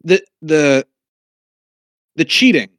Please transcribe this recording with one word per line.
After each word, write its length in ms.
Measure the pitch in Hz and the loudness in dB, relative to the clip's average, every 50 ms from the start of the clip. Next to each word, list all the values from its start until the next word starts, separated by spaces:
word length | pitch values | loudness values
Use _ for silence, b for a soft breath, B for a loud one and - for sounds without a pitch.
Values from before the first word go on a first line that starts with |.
| - | -2
the, 180 | 160 185 180 - _ _ - | -2 -2 -2 -2 _ _ -12
the, 440 | 160 156 156 151 147 139 135 135 - _ _ _ _ _ _ _ _ _ _ _ _ _ _ _ _ _ _ _ _ _ _ _ _ _ - | -6 -2 0 0 2 2 0 0 -2 _ _ _ _ _ _ _ _ _ _ _ _ _ _ _ _ _ _ _ _ _ _ _ _ _ -6
the 80 | 156 156 | -6 -6
cheating 440 | - - 240 254 254 190 127 98 - _ | -4 -2 0 2 2 2 0 -4 -6 _